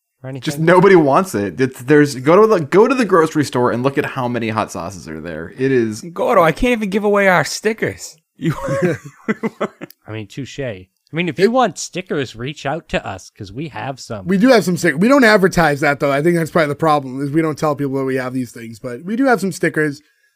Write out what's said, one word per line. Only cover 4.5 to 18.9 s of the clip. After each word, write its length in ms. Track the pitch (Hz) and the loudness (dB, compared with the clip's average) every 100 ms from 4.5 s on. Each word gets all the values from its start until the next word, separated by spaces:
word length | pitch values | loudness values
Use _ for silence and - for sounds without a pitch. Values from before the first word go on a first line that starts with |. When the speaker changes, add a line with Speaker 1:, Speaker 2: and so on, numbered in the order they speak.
| 107 104 | -2 -4
Speaker 2:
sauces 340 | 95 85 98 73 | -6 -10 -12 -14
are 100 | 80 | -12
there. 300 | 80 78 85 - | -10 -10 -10 -4
It 120 | 135 | 0
is 260 | 131 113 107 175 | 0 0 -4 -12
Speaker 3:
Gordo, 280 | 175 - 226 | -6 0 4
I 100 | 165 | 2
can't 180 | 160 247 | 2 -2
even 180 | 240 214 | -2 -2
give 140 | 202 | -2
away 240 | 208 202 196 | 0 2 2
our 160 | 175 | 2
stickers. 720 | - - 208 220 160 95 - - _ - | 0 -4 -6 -4 -6 -6 -14 -20 _ -8
You 160 | 165 139 | -6 -4
<laughs> 400 | 539 554 175 151 143 _ - 214 226 - 202 - - _ - | -4 -2 -2 -2 -8 _ -8 -6 -6 -6 -10 -10 -20 _ -14
Speaker 1:
I 40 | |
mean, 160 | 107 104 | -14 -12
touche. 320 | - 127 - | -14 -14 -10
I 280 | 131 95 92 _ _ | -10 -10 -16 _ _
mean, 180 | 151 175 | -6 -6
if 80 | 139 | 0
you 140 | 202 | 0
want 260 | 254 233 - | 2 -2 -4
stickers, 580 | - 170 180 170 127 110 | -12 -12 -8 -6 -6 -8
reach 300 | 123 - 139 | -12 -8 -8
out 240 | 156 - | -8 -6
to 160 | 175 113 | -8 -6
us, 240 | 98 - | -12 -14
'cause 220 | - 98 | -18 -16
we 160 | 104 160 | -12 -12
have 320 | 110 117 135 | -10 -10 -12
some. 260 | - 110 95 | -12 -10 -2
Speaker 4:
We 120 | 190 | 2
do 100 | 247 | 6
have 160 | 240 | 4
some 140 | 165 175 | 2 0
stickers. 220 | 180 147 | 0 0
We 80 | 214 | 4
don't 160 | 285 | 6
advertise 580 | 233 214 180 - 160 143 | 6 6 4 2 2 2
that, 180 | 147 139 | 0 0
though. 120 | 147 | 0
I 120 | 139 | 0
think 120 | 160 170 | 2 0
that's 140 | 160 | 0
probably 180 | 180 151 | 0 0
the 60 | 143 | 0
problem, 460 | 160 147 135 131 | 0 0 -2 -8
is 100 | 143 | -4
we 100 | 151 | -2
don't 160 | 160 147 | -2 -2
tell 160 | 156 143 | -4 -2
people 200 | 143 135 | -4 -4
that 100 | 135 | -4
we 100 | 131 | -4
have 180 | 127 | -4
these 180 | 131 123 | -6 -8
things. 280 | 123 113 113 | -10 -16 -14
But 240 | 127 | -12